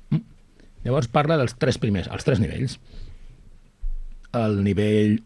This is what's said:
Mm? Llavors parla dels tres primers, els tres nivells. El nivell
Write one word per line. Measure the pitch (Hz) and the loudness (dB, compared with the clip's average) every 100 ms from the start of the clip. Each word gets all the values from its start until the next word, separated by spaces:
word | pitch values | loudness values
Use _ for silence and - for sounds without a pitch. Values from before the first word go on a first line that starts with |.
| - | -4
Mm? | 160 - - - - - - 120 | -4 -4 -18 -20 -20 -20 -10 -2
Llavors | 127 120 | -2 0
parla | 151 147 160 | 0 2 2
dels | 120 - | 0 0
tres | 131 - | 0 0
primers, | 117 98 - | 0 -2 -2
els | - | -4
tres | - 127 | 0 2
nivells. | 101 - 131 - - - - - - - - - - _ - - - - - | 0 -2 -6 -8 -16 -16 -14 -16 -20 -20 -20 -20 -20 _ -4 -4 -6 -12 -6
El | 120 107 101 | -2 0 2
nivell | 101 95 107 107 107 107 | 2 2 2 4 4 2